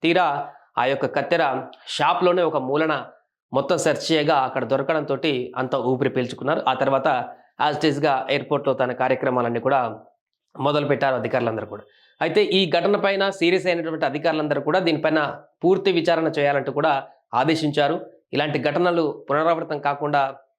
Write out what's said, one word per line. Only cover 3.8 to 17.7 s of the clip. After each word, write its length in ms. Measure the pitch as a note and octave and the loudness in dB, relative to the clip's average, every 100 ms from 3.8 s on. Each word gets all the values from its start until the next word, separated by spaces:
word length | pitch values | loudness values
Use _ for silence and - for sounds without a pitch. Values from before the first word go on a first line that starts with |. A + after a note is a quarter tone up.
| D#3+ C3+ - | 0 -2 0
చేయగా 240 | D#3+ D3 D3+ | 0 4 2
అక్కడ 280 | C3 C3 | 2 -2
దొరకడంతో 540 | A#2+ C3+ C#3 D#3+ C#3 C3+ D#3+ C3+ B2 - | -2 -2 0 -2 0 -2 0 -2 -4 -6
అంతా 220 | B2+ C3+ | -2 -2
ఊపిరి 320 | A#2+ B2+ C3+ | 0 0 0
పీల్చుకున్నారు. 560 | C3 B2 - B2+ D#3 - | 0 -4 -4 -2 -2 0
ఆ 60 | |
తర్వాత 580 | C3 C3+ C3+ C3+ B2+ A#2 - _ _ D3+ | 0 2 2 2 0 -4 -12 _ _ -2
as 80 | D3 | 0
it 120 | D#3 | 0
is-గా 360 | C#3 D3 C3 - | 2 0 0 0
ఎయిర్‌పోర్ట్‌లో 440 | C#3+ D3+ C#3+ C#3+ | -2 0 -2 0
తన 180 | C3 B2+ | 0 0
కార్యక్రమాలన్నీ 680 | A#2+ B2+ B2+ C3+ B2+ A#2+ A#2+ | 0 0 0 0 0 0 0
కూడా 400 | A#2+ C3+ A#2+ A2+ - _ _ _ _ - | 0 0 0 -6 -18 _ _ _ _ -4
మొదలుపెట్టారు 560 | C3+ D3 C#3 C3+ C#3 B2+ | 0 0 0 0 2 0
అధికారులందరూ 500 | A#2 B2+ A#2 A2 G#2 | 0 0 0 -4 -8
కూడా. 180 | G#2 - _ _ _ | -12 -16 _ _ _
అయితే 220 | D#3+ A3+ | -2 2
ఈ 260 | G#3 F#3+ F#3+ | 2 2 2
ఘటన 260 | E3+ F3 G#3 | 2 2 2
పైన 340 | G3+ G3 G3 | 0 0 -2
సీరియస్ 360 | F#3+ E3+ F#3 F3+ | 0 2 2 2
అయినటువంటి 400 | E3+ D#3+ D#3+ D3+ | -2 -2 -2 -2
అధికారులందరూ 560 | C#3+ E3 D#3 D3+ C#3+ | 0 0 0 0 -2
కూడా 180 | C#3+ E3+ | 2 2
దీనిపైన 580 | E3+ D3+ D#3 D#3 C#3+ - - _ | 2 0 0 0 0 -4 -16 _
పూర్తి 280 | E3 F#3 G3 | 2 2 2
విచారణ 360 | E3+ D#3+ E3 D#3+ | 0 2 2 0
చేయాలంటూ 440 | D3+ C#3+ C#3+ C3+ | 2 2 2 -2
కూడా 360 | C3 D#3 C#3 C3+ - _ | 0 2 0 -2 -20 _
ఆదేశించారు. 720 | A#2 C#3 D#3 D#3 | 0 2 2 0